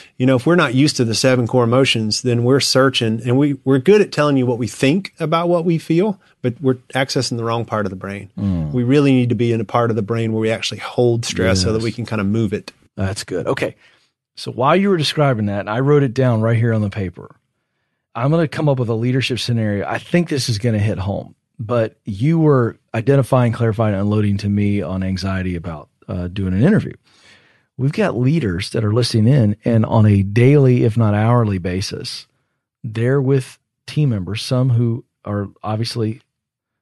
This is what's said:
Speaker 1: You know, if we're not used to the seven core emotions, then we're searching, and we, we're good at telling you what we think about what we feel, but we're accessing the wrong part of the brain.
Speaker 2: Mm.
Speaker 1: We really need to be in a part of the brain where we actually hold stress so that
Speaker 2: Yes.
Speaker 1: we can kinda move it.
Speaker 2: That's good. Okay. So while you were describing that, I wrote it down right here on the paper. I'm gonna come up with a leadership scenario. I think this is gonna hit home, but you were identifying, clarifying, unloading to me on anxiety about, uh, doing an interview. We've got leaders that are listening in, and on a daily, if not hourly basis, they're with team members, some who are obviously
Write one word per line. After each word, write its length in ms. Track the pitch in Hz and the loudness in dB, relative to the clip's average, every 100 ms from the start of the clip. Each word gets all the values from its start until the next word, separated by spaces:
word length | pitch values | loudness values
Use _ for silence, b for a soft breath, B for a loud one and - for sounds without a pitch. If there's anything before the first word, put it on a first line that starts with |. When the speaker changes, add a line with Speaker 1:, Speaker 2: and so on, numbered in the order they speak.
| B B | B B
Speaker 1:
You 80 | 131 | 2
know, 100 | 131 | 2
if 80 | 139 | 4
we're 100 | 175 | 2
not 180 | 147 127 | 2 4
used 220 | 143 - | 2 2
to 60 | 113 | -2
the 80 | 107 | 2
seven 320 | 131 127 117 | 2 2 2
core 180 | 127 117 | 2 2
emotions, 560 | 123 135 117 110 104 | 2 2 0 -2 -2
then 240 | 123 120 120 | -2 0 2
we're 160 | 135 | 2
searching, 600 | - 135 135 131 113 113 120 | 2 2 2 2 -2 -2 0
and 140 | 123 | 2
we, 180 | 147 135 - | 2 0 0
we're 140 | 135 | 2
good 240 | 135 208 | 4 4
at 100 | 196 | 4
telling 240 | - 147 139 | 0 2 2
you 80 | 123 | 0
what 140 | 117 | -2
we 80 | 117 | -4
think 480 | - 135 180 196 - | 0 0 0 -2 -8
about 300 | 156 165 175 | -2 -2 0
what 160 | 175 175 | 0 0
we 140 | 165 | -2
feel, 420 | - 165 214 190 b b | 0 0 0 -2 b b
but 180 | 127 117 | -6 -2
we're 140 | 135 127 _ 131 | -2 -2 _ -4
accessing 440 | 135 147 123 117 | -2 -2 -4 -4
the 60 | 117 | -4
wrong 200 | 117 110 | -4 -2
part 220 | 110 104 | -4 -4
of 40 | |
the 60 | 95 | -6
brain. 320 | 98 98 95 - | -10 -12 -14 -6
Speaker 2:
Mm. 320 | 101 90 78 | -4 -2 -2
Speaker 1:
We 100 | 92 | -2
really 300 | 120 143 139 | 2 2 4
need 180 | 131 120 | 4 2
to 40 | 110 | 0
be 160 | 120 | 0
in 120 | 113 | -2
a 20 | 107 | -2
part 240 | 120 117 | -2 0
of 80 | 110 | -2
the 60 | |
brain 300 | 101 117 113 110 | -2 -2 -2 -2
where 80 | |
we 80 | 110 | -2
actually 300 | 110 - 104 | -2 -6 -10
hold 440 | - - 123 117 117 | -10 0 2 2 -2
stress 380 | - 113 95 | -2 0 0
so 100 | 92 | 0
that 60 | 110 | -2
Speaker 2:
Yes. 60 | 113 | -4
Speaker 1:
we 80 | |
can 120 | 110 113 | -6 -6
kinda 200 | 110 98 | -4 -2
move 280 | 110 110 | 0 -2
it. 180 | 101 - - _ - | -4 -10 -20 _ -6
Speaker 2:
That's 260 | 98 95 - | -6 -6 -6
good. 220 | 90 80 | -6 -4
Okay. 300 | 131 120 - b b b b _ - | -4 -4 -8 b b b b _ -18
So 160 | - | -12
while 240 | 113 131 180 | -2 2 2
you 140 | 196 | 2
were 80 | 185 | 0
describing 480 | 143 - 143 117 104 | -2 0 0 0 -2
that, 220 | 101 95 | -4 -4
I 120 | 110 | -2
wrote 220 | 135 147 | 2 2
it 100 | 139 | 2
down 300 | 113 127 113 | 0 0 2
right 160 | 110 117 | 2 0
here 160 | 117 110 | 0 0
on 80 | |
the 80 | 104 | -2
paper. 460 | 104 92 - 50 _ _ _ _ _ _ _ _ 117 | -4 -8 -10 -20 _ _ _ _ _ _ _ _ -4
I'm 160 | 131 | 0
gonna 160 | 165 165 | 0 0
come 200 | - 151 | -2 0
up 100 | 131 | 0
with 120 | 113 | -2
a 40 | 113 | -2
leadership 440 | 120 131 120 120 | 0 -2 -2 -4
scenario. 480 | - 117 110 101 69 | -2 -2 0 -2 -4
I 100 | - | -6
think 300 | - 175 170 | -2 -2 0
this 220 | 143 123 | -2 -2
is 80 | 107 | -2
gonna 200 | 120 107 | -2 0
hit 180 | 104 98 | 0 -2
home, 360 | 98 95 - _ _ - | -4 -6 -10 _ _ -14
but 380 | 107 120 113 _ - | -4 -2 -2 _ -12
you 340 | 98 139 165 | -4 0 2
were 380 | 156 135 113 - _ 113 | 4 4 2 -4 _ -4
identifying, 580 | 113 139 131 131 120 | 2 2 4 4 2
clarifying, 420 | 110 117 104 110 98 | 2 0 0 0 0
unloading 420 | 104 104 104 98 | 0 2 2 0
to 120 | 101 | 0
me 320 | 101 104 101 | 0 0 0
on 200 | 80 92 | -2 -4
anxiety 520 | 95 92 95 95 92 87 | -4 -4 -4 -4 -4 -6
about, 320 | 85 78 - _ - | -8 -12 -14 _ -12
uh, 200 | 95 87 | -8 -8
doing 240 | 95 95 | -6 -2
an 100 | 92 | 2
interview. 300 | 147 208 71 - b b b b b b b - | 4 2 0 -10 b b b b b b b -4
We've 160 | 131 | -4
got 260 | 170 208 104 | 0 -2 0
leaders 520 | 127 165 117 87 101 | 0 2 0 -2 -4
that 140 | 127 107 | -2 0
are 80 | |
listening 400 | 110 120 113 110 | 0 0 2 4
in, 240 | 123 107 104 - | 4 2 0 0
and 220 | 113 107 | 0 2
on 180 | 110 107 | 4 4
a 180 | 101 | 4
daily, 640 | 98 104 123 147 131 123 123 | 2 4 6 6 4 4 2
if 140 | 110 | 2
not 160 | 110 104 | 2 2
hourly 420 | 110 120 110 98 | 2 2 2 -2
basis, 680 | 87 90 98 - - - - _ _ _ _ _ 120 | -4 -4 -6 -8 -12 -14 -18 _ _ _ _ _ -10
they're 380 | 110 120 139 | -4 0 0
with 360 | 131 135 131 - _ _ - | 2 0 0 -14 _ _ -8
team 240 | - 147 | 0 0
members, 320 | 107 87 107 | 0 -4 -6
some 280 | - 127 131 | -2 0 2
who 340 | 120 120 113 - _ - | 2 0 -2 -8 _ -8
are 240 | 101 101 - | -6 -6 -10
obviously 580 | 101 107 117 120 110 110 _ _ _ _ _ _ | -8 -6 -4 -4 -4 -6 _ _ _ _ _ _